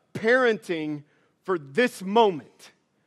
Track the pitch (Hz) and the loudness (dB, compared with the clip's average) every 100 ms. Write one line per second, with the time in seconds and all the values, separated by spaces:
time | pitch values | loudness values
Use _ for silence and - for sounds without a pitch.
0 | _ - 220 254 240 214 - 165 151 147 | _ -4 2 2 2 0 -4 -6 -6 -8
1 | - _ _ _ - 180 139 147 247 - | -12 _ _ _ -6 -6 -4 0 0 -2
2 | 190 220 214 151 - _ - _ _ _ | -2 2 2 2 -10 _ -20 _ _ _